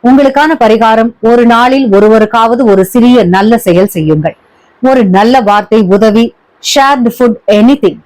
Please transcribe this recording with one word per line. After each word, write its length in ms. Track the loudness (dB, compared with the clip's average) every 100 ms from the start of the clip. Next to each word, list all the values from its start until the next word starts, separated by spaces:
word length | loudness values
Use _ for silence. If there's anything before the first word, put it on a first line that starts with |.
உங்களுக்கான 520 | 2 2 2 0 -2 0
பரிகாரம், 540 | 0 0 0 0 -2 -4
ஒரு 260 | 0 2 2
நாளில் 440 | 2 0 0 0
ஒருவருக்காவது 720 | 2 2 2 0 -2 -2 0
ஒரு 200 | 0 0
சிறிய 400 | 0 0 2 2
நல்ல 340 | 2 0 0 0
செயல் 280 | 0 -2 -2
செய்யுங்கள். 500 | -4 -4 -2 -4 -8 _ _ _ _
ஒரு 220 | -2 0
நல்ல 360 | 0 0 2 0
வார்த்தை, 400 | 0 -2 -2 -2
உதவி, 540 | 0 0 0 0 -2 _ _ _ -6
ஷேர்டு 360 | -2 0 0 -4 -2
ஃபுட், 180 | -4 -2 -2
எனிதிங். 540 | 0 2 0 -2 -6